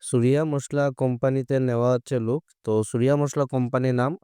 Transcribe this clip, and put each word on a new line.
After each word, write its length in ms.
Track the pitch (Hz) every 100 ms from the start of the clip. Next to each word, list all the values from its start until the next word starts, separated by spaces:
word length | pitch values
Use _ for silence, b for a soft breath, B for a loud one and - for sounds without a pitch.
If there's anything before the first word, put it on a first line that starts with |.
সুরিয়া 380 | - 123 123 143 160
মশলা 400 | 143 - 143 139 131
কোম্পানিতে 580 | 131 120 135 135 127 135
নেওয়া 300 | 127 117 123
হচ্ছে 240 | 123 - 127
লোক। 220 | 113 147 - _
তো 100 | - 107
সুরিয়া 320 | 107 120 127 147
মশলা 300 | 143 147 135
কোম্পানির 500 | 135 123 131 127 123
নাম 160 | 127 180